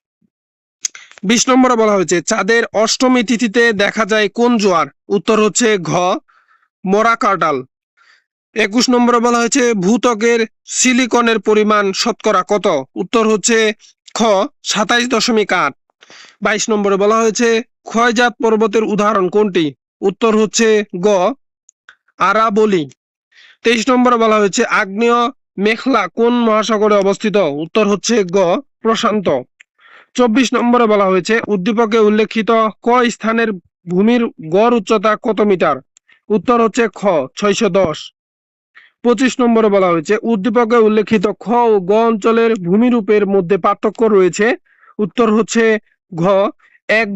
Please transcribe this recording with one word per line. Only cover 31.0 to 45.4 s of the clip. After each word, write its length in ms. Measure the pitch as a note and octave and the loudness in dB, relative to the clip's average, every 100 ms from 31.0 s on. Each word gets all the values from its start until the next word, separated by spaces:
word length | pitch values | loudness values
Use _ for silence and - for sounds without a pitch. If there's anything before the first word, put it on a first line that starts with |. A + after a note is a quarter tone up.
| G3 | 2
হয়েছে, 300 | F#3 F3 A3+ - | 0 0 -2 -2
উদ্দীপকে 520 | G#3 F3+ A3 A3+ A3+ | -4 -2 -2 0 2
উল্লেখিত 520 | G#3 G#3+ G#3+ A3+ G#3+ A3+ A3 - | 2 2 0 -2 0 0 0 -2
ক 60 | A#3+ B3 A#3+ | 0 0 0
স্থানের 400 | - G#3+ A3+ A3+ F#3 - _ F3 | -2 -4 -2 -2 -6 -12 _ -6
ভূমির 340 | F3+ G#3+ A#3+ A#3 - D#3+ | 0 2 2 -2 -8 -4
গড় 240 | F#3 A#3 A#3+ | 0 2 0
উচ্চতা 360 | F#3+ A3 G#3+ G#3+ | 0 -2 0 -2
কত 160 | B3 G3 | -4 -2
মিটার? 360 | G#3 F3+ D3+ C3 - _ _ _ - | 0 0 0 -2 -8 _ _ _ -4
উত্তর 280 | G#3 E3+ A#3+ | -4 0 0
হচ্ছে 220 | A3+ - A#3 | 0 0 -4
খ, 120 | - G3+ E3 C3 - | -2 0 0 -2 -4
ছয়শো 340 | G#3 G3 G#3+ | -2 0 0
দশ। 280 | F#3 F3+ D3+ - _ _ _ _ _ _ - _ _ | 0 0 -4 -12 _ _ _ _ _ _ -20 _ _
পঁচিশ 320 | A#3+ A3+ B3+ - | -2 0 0 0
নম্বরে 300 | A#3+ A3+ A3 | 0 2 2
বলা 200 | G3 F#3 | 2 2
হয়েছে, 260 | E3+ D#3 G#3+ | 0 -2 -2
উদ্দীপকে 540 | A3+ A3+ G#3 A3+ A#3 A#3+ | -2 -2 -2 0 2 4
উল্লেখিত 480 | A3 G#3+ G3+ A3 G#3 F#3+ | 4 2 0 0 0 -4
খ 60 | - A#3+ A#3+ | -2 0 2
ও 100 | G#3 | 2
গ 120 | F3+ G#3+ A#3 | 2 0 2
অঞ্চলের 460 | A3 A3+ A3+ A3+ A3 | 0 0 2 0 0
ভূমিরূপের 640 | E3+ G3+ B3 A#3+ G3 G#3+ G3+ | 0 2 2 0 0 0 2
মধ্যে 300 | G3 E3+ G3 | 0 0 0
পার্থক্য 440 | G#3 G3+ A3 - | 0 -2 -4 0
রয়েছে, 440 | A3+ G3+ F#3 D#3+ A3 F4+ _ _ _ - | 2 4 2 0 -2 -2 _ _ _ -8
উত্তর 280 | G3+ - A3+ | -6 -2 0
হচ্ছে 300 | G#3+ | 0